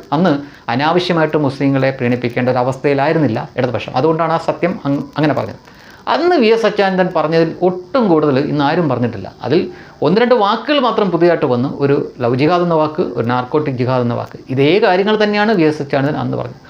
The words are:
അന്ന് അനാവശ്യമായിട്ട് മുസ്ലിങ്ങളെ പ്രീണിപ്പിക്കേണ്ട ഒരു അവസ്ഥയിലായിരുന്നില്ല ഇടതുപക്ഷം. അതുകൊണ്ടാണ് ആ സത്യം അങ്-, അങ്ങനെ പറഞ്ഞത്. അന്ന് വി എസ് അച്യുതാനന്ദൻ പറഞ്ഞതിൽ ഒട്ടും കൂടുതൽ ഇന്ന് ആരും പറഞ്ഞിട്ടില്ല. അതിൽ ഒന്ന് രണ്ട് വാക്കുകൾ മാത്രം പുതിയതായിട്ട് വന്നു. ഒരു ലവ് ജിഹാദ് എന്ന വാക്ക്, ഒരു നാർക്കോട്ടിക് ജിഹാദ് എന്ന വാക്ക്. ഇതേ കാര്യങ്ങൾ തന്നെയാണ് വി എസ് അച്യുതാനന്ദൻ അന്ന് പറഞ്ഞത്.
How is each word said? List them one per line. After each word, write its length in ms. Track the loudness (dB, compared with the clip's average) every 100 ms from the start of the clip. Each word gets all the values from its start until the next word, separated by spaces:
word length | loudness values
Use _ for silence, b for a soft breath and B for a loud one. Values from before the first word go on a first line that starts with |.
| -2
അന്ന് 180 | 0 2 0 B B -6
അനാവശ്യമായിട്ട് 680 | 0 2 2 0 0 0 0
മുസ്ലിങ്ങളെ 540 | 0 0 0 2 0
പ്രീണിപ്പിക്കേണ്ട 580 | 0 -2 -2 -2 -2 0
ഒരു 80 | 0
അവസ്ഥയിലായിരുന്നില്ല 920 | 0 -2 0 0 2 2 0 0 -4 -4
ഇടതുപക്ഷം. 400 | -4 -4 -4 -2
അതുകൊണ്ടാണ് 360 | 0 0 0
ആ 40 | -2
സത്യം 420 | -2 -2 -2 -2 -4
അങ്-, 180 | -4 -4 -2
അങ്ങനെ 160 | -2
പറഞ്ഞത്. 260 | 0 -4 -10 B B B B -4
അന്ന് 280 | 0 2 2
വി 120 | 4
എസ് 180 | 4 2
അച്യുതാനന്ദൻ 440 | 2 0 2 0 0
പറഞ്ഞതിൽ 400 | 0 2 0 0
ഒട്ടും 460 | -2 -2 -2 0 2
കൂടുതൽ 320 | 4 4 2
ഇന്ന് 240 | 0 0
ആരും 260 | 0 0 0
പറഞ്ഞിട്ടില്ല. 420 | 0 -2 -4 -12 -10
അതിൽ 180 | -2 0 0 B B B
ഒന്ന് 200 | 0 2
രണ്ട് 140 | 2 2
വാക്കുകൾ 440 | 2 0 0 0
മാത്രം 320 | 0 0 0
പുതിയതായിട്ട് 340 | 2 2 2 0
വന്നു. 240 | 0 -2 -2
ഒരു 340 | 0 0 -2 -4
ലവ് 160 | -2 0
ജിഹാദ് 280 | 2 2
എന്ന 120 | 2 2
വാക്ക്, 260 | 0 -2
ഒരു 260 | -4 -4 -2
നാർക്കോട്ടിക് 480 | -2 -2 -2 -2 -2
ജിഹാദ് 260 | -2 0
എന്ന 120 | 0
വാക്ക്. 260 | -2 -6 -14 -8
ഇതേ 300 | 0 2 4
കാര്യങ്ങൾ 440 | 2 2 2 2
തന്നെയാണ് 280 | 2 2 2
വി 80 | 2
എസ് 200 | 2 0
അച്യുതാനന്ദൻ 360 | -2 0 0 -2
അന്ന് 200 | -4 -6
പറഞ്ഞത്. 220 | -8 -12 B